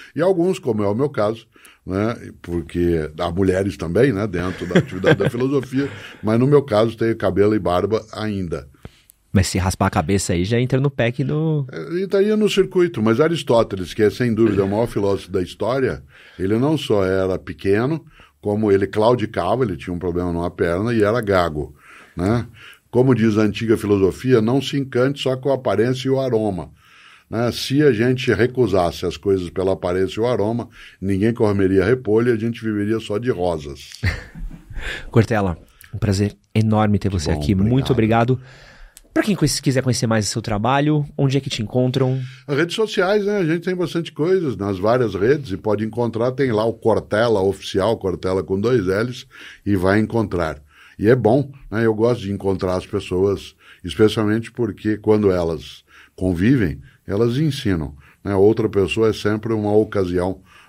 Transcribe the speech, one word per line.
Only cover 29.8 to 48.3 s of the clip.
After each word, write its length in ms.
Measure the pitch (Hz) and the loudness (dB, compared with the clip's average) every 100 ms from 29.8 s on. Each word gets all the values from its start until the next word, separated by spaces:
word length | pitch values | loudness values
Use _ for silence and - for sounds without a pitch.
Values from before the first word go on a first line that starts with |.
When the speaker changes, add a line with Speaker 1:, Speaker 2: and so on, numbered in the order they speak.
| 92 90 95 104 | -2 -2 -2 -2
Speaker 1:
e 40 | |
o 40 | 117 | -2
aroma, 440 | 117 104 120 113 - - - | 0 -2 -4 -6 -14 -20 -8
ninguém 360 | 95 98 107 | -4 0 0
comeria 500 | 117 110 98 95 95 | 2 2 2 2 4
repolho 460 | 92 127 113 110 123 | 4 2 2 2 2
e 20 | |
a 60 | 117 | 0
gente 240 | 113 117 | -2 -4
viveria 340 | 110 104 101 110 | -4 -4 -2 -4
só 200 | 110 104 | -4 -4
de 120 | 120 | -4
rosas. 600 | 101 90 82 71 69 - - 95 - - - - | -2 -2 -4 -8 -14 -16 -6 -4 -4 -10 -14 -14
Speaker 2:
<laughs> 600 | - - - - - - | -14 -14 -10 -10 -10 -2
Cortella, 480 | 123 110 110 98 85 - _ - | 0 2 0 -2 -4 -10 _ -16
um 60 | 101 | -4
prazer 360 | 101 98 101 - _ | -2 0 0 -4 _
enorme 440 | - 110 107 107 101 | 0 2 2 2 2
ter 120 | 98 | 0
Speaker 1:
Que 80 | 92 | -2
Speaker 2:
você 140 | 78 | -2
Speaker 1:
bom, 60 | 76 | -2
Speaker 2:
aqui. 160 | 73 | 0
Muito 380 | 95 104 127 127 | 2 2 2 2
Speaker 1:
obrigado. 400 | 123 110 113 120 | 2 2 2 2
Speaker 2:
obrigado. 360 | 127 - - - - - - _ | 0 -4 -20 -20 -20 -20 -20 _
Pra 100 | - | -2
quem 120 | 262 | 0
conhece, 260 | 196 147 - | 0 0 0
quiser 220 | - 127 | 0 0
conhecer 240 | 127 117 120 | 0 0 0
mais 220 | 110 101 | 0 0
o 20 | |
seu 100 | 117 | -4
trabalho, 640 | 104 104 110 139 147 151 147 - | -4 -2 0 2 2 0 0 -2
onde 200 | 139 139 | 0 0
é 40 | |
que 100 | 135 | -2
te 100 | - | -6
encontram? 600 | 107 127 127 127 131 131 127 - - | -4 0 0 2 0 -2 -6 -12 -4
Speaker 1:
As 100 | 143 | -2
redes 200 | 170 196 | -2 -2
sociais, 480 | 214 190 185 208 202 | -2 0 0 2 0
né? 120 | 208 | 0
A 60 | |
gente 200 | 165 170 | 0 -2
tem 100 | 170 | -2
bastante 380 | 185 175 170 165 | -4 -4 -4 -6
coisas 440 | - 156 190 160 95 | -4 0 0 0 -2
nas 220 | 98 95 | -4 0
várias 360 | 101 123 117 | 2 2 0
redes 360 | 92 104 147 127 | 0 2 2 -2
e 60 | 92 | -6
pode 280 | 104 104 | -2 -2
encontrar, 460 | 110 110 120 110 120 | -2 -2 -4 -2 -2
tem 200 | 131 135 | 0 0
lá 120 | 107 | 0
o 80 | 113 | 0
Cortella 680 | 113 113 98 76 104 120 107 | 0 0 0 0 0 2 2
Oficial, 560 | 95 95 - 101 98 113 | 2 -2 -4 0 0 0
Cortella 460 | 95 87 92 | -2 -4 -2